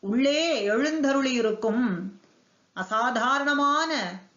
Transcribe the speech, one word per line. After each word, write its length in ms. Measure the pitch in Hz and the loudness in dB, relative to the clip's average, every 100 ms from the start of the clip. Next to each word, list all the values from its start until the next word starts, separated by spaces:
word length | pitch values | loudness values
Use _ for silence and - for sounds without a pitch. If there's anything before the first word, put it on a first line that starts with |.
உள்ளே 600 | 196 233 277 294 330 277 | -2 0 2 2 2 0
எழுந்தருளி 680 | 202 220 294 311 269 277 269 | 0 0 0 0 0 2 2
இருக்கும் 520 | 247 220 214 220 220 247 175 190 - _ _ _ _ _ | 0 0 0 -2 0 0 -2 -6 -12 _ _ _ _ _
அசாதாரணமான 1500 | - 185 220 240 233 240 277 277 285 285 294 320 302 185 185 - | -10 -4 0 0 0 0 0 0 2 2 2 0 -2 -4 -8 -16